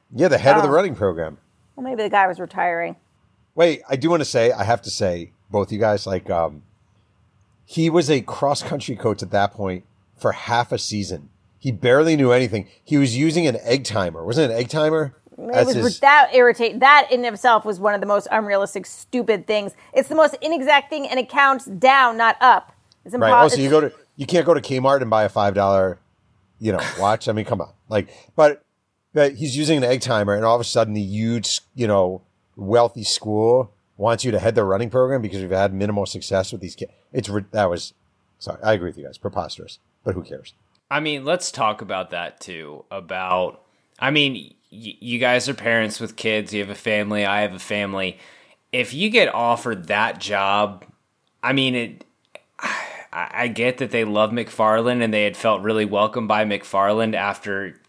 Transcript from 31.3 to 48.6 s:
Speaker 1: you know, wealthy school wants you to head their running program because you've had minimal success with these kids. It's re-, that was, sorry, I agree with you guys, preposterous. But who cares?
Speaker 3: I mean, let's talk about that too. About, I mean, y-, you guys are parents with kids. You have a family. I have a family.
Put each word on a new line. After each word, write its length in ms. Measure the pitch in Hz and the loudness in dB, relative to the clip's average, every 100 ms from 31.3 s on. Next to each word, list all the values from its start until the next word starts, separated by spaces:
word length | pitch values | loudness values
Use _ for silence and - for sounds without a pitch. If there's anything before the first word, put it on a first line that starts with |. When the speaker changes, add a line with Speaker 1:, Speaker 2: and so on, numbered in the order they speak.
| 117 101 - - 131 | -2 -4 -6 -8 -4
Speaker 1:
you 120 | 113 | 0
know, 340 | 98 92 95 - _ _ - | 2 2 -2 -14 _ _ -12
wealthy 480 | 98 117 120 120 | 0 2 2 0
school 680 | 104 - 107 107 113 127 117 _ _ - | -6 -6 -2 0 4 2 0 _ _ -4
wants 260 | 107 113 127 | -2 0 0
you 60 | |
to 80 | 101 | 0
head 160 | 110 113 | 0 0
their 100 | 98 | 2
running 240 | 98 117 | 0 -2
program 320 | 123 127 135 | 0 0 -2
because 200 | 107 95 | -4 -6
you've 100 | 92 | -4
had 220 | 92 101 | -2 0
minimal 320 | 95 104 101 92 | -2 -4 -2 -6
success 460 | 92 - 95 95 | -8 -4 -2 -2
with 100 | 104 | -8
these 140 | 90 - | -14 -12
kids. 160 | - _ _ | -14 _ _
It's 160 | - 101 | -6 -4
re-, 160 | 104 101 | -4 -4
that 180 | 107 98 | -2 0
was, 240 | 87 - - _ _ _ _ | -2 -8 -18 _ _ _ _
sorry, 220 | - - | -14 -4
I 100 | 107 | -2
agree 160 | 107 87 | 0 -2
with 80 | 73 | -10
you 80 | 69 | -16
guys, 120 | - | -12
preposterous. 640 | 101 95 80 - - - _ _ | -8 -8 -8 -12 -18 -20 _ _
But 120 | - 90 | -8 -8
who 80 | |
cares? 300 | - 69 - _ _ _ _ | -10 -16 -18 _ _ _ _
Speaker 3:
I 100 | 147 | -4
mean, 240 | 156 143 | -4 -6
let's 280 | 135 175 - | -4 -4 -4
talk 300 | 131 113 104 | -4 -4 -4
about 280 | 98 95 90 | -8 -8 -8
that 280 | 87 85 - | -10 -10 -14
too. 440 | - 85 76 76 - | -16 -16 -16 -18 -16
About, 720 | 95 85 92 92 92 90 - _ _ _ _ | -16 -10 -8 -2 -2 -2 -6 _ _ _ _
I 100 | 127 | -2
mean, 220 | 151 139 117 69 _ _ | 0 0 -4 -14 _ _
y-, 240 | 104 113 - | -20 -18 -16
you 200 | 120 120 | -8 -2
guys 280 | 123 123 127 | 2 2 0
are 60 | |
parents 460 | 127 117 117 107 - | -4 -2 0 0 -4
with 160 | 113 - | -12 -6
kids. 380 | 113 107 98 | -2 -2 -2
You 80 | 107 | -6
have 80 | 98 | -6
a 60 | 98 | -8
family. 500 | 117 107 104 104 101 | -2 -2 -2 -2 -2
I 160 | 101 | 0
have 120 | 104 | -2
a 60 | 92 | -6
family. 580 | - 104 101 98 92 - - - _ _ | -8 -6 -6 -6 -6 -8 -18 -20 _ _